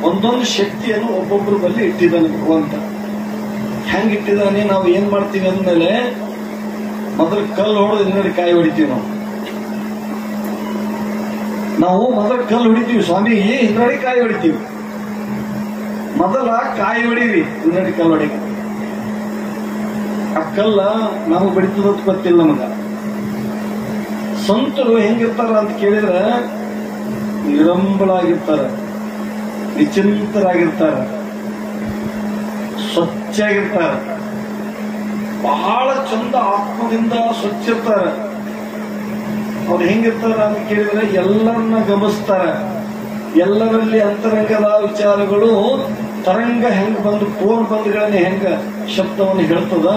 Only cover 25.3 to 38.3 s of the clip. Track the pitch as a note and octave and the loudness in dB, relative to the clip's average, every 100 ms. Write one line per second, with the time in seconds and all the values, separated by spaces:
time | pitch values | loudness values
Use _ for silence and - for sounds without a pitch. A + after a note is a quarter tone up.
25.3 | G#3+ A3+ G#3+ G#3 - G3+ G#3 G3+ F3+ G#3 | 0 2 2 0 0 2 4 2 2 2
26.3 | A#3+ A#3+ - - G#3 G#3 G#3 G#3 G#3+ - | 0 -2 -6 -6 -6 -8 -8 -6 -4 -4
27.3 | G#3 G#3 - D#3+ F3+ G3 G3 F#3+ F#3 E3+ | -4 0 4 4 4 2 2 4 4 2
28.3 | E3 - D3+ C3+ - - - - - - | 0 0 0 0 -4 -8 -8 -8 -8 -8
29.3 | - - - - - D3+ G3 G3 G#3 G#3 | -6 -8 -6 -6 0 2 4 2 2 0
30.3 | G#3+ F#3+ F3 E3+ - D#3+ C#3 - - - | 0 2 4 2 2 0 0 -4 -6 -8
31.3 | - - - G#3+ G#3+ G#3+ G#3 G#3+ G#3+ G#3 | -8 -8 -8 -8 -6 -6 -6 -6 -6 -6
32.3 | G#3 G#3+ G#3+ G#3+ G#3+ G#3+ F3 E3+ - - | -4 -6 -6 -8 -6 -4 -2 -2 -4 -6
33.3 | G#3 G#3 G3+ - F3+ D#3+ G#3+ - G#3+ - | -2 0 0 -2 -2 -2 -2 -6 -8 -8
34.3 | G#3+ G#3+ G#3 G#3+ G#3+ G#3+ G#3+ G#3 G#3 G#3+ | -8 -8 -8 -8 -8 -8 -6 -6 -6 -6
35.3 | G#3+ A3+ - G3 A#3 C4 C4 - A3 A#3+ | -4 -2 0 0 0 0 0 -2 -4 0
36.3 | C4 G3 G3+ G#3 A3 A3+ A3+ A3+ A#3 A3+ | 0 2 0 -2 -4 -2 0 0 0 0
37.3 | G#3+ G3+ G#3 A#3 A3 A3 G#3 F3 G#3+ - | 0 -4 -4 -2 -2 0 0 0 -2 -6